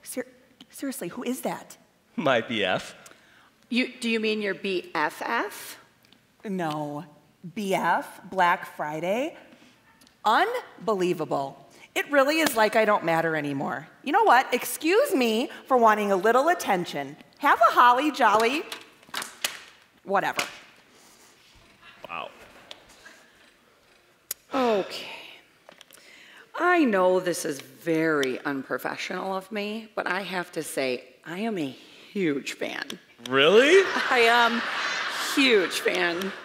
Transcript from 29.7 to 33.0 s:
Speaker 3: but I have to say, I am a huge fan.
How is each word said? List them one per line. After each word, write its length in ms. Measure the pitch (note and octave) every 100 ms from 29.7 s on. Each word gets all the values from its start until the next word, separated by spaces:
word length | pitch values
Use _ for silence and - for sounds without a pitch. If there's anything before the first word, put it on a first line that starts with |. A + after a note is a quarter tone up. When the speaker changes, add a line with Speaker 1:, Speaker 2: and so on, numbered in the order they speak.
| A3 A3
Speaker 3:
but 120 | - F3+
I 160 | F3+
have 300 | F#3 F#3 E3+
to 100 | E3+
say, 420 | D3+ - C3 B2 - _
I 140 | D#3 F3
am 180 | A3+ G3
a 180 | C#3 A#2+ - - -
huge 420 | G#3 E3+ C#3+ -
fan. 440 | - - - - F3